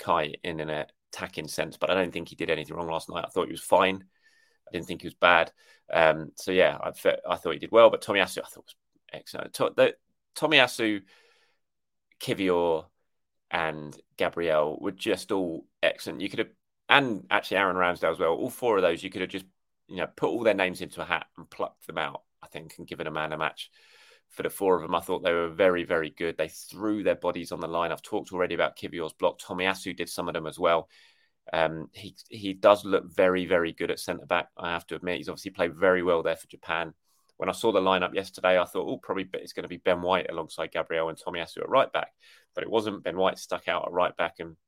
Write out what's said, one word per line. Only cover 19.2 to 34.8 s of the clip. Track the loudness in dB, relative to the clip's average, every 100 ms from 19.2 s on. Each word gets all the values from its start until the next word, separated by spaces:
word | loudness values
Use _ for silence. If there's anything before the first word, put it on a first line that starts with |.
have | -6
just, | -8 -12 _ _ _ _
you | -6
know, | -6 -2
put | -2
all | 2
their | 2
names | 4 0 -2
into | -10 -10
a |
hat | -4 -4 -4 -18
and | -20
plucked | -8 -8 -8 -10
them | -6
out, | -6 -6 _ _
I | -16
think, | -16 -16 -18
and | -14
given | -8 -6
a |
man | -4 -4
a | -4
match | -6 -6 -18 _ _ -20 -20 _ _
for | -8
the | -6
four | 0 2 2
of |
them. | 2
I | -2
thought | -2 -2
they | 0
were | 0 -2
very, | 2 2 2
very | 0 -2 -2
good. | -4 -6 -2
They | -6
threw | -6 -18 -8 -4 -2
their | 0
bodies | 0 -2 -4 -8
on | -8
the | -4
line. | -2 -2
I've | -4
talked | -6 -8 -6
already | -2 -2
about | 2 0 -2
Kivior's | -12 -8 -10
block. | -2 -2 -2
Tomiyasu | -10 -2 0 -2 -6 -8
did | -8
some | -6 -6
of |
them | -6 -8
as | 0
well. | 2 2 0 _ _ _ _ _ -6
Um, | 0 0 -2 -12
he, | -14 -16 -16 -18
he | -8 -8
does | 4 6 6
look | 4 0
very, | 0 2 4 4 2
very | 2 2
good | -2 -4
at | -4
centre-back, | -4 -8 0 0 0 -8
I | -6
have | -6